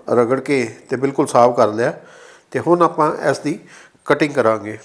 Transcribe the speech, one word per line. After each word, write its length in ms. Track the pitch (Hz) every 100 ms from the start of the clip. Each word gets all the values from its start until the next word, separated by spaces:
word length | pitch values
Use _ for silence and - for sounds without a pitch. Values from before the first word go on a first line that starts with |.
| -
ਰਗੜ 300 | 120 117 135
ਕੇ 240 | 131 139 113 - -
ਤੇ 60 | 127
ਬਿਲਕੁਲ 300 | 139 135 139
ਸਾਫ਼ 300 | 127 120 123
ਕਰ 120 | 107
ਲਿਆ 260 | 107 131 - - - - - _
ਤੇ 100 | 131
ਹੁਣ 220 | 160 175
ਆਪਾਂ 280 | 160 160 151 151 151
ਇਸ 80 | 135
ਦੀ 200 | 143 160 - - - _ -
ਕਟਿੰਗ 260 | 147 151
ਕਰਾਂਗੇ। 420 | 135 110 110 104 110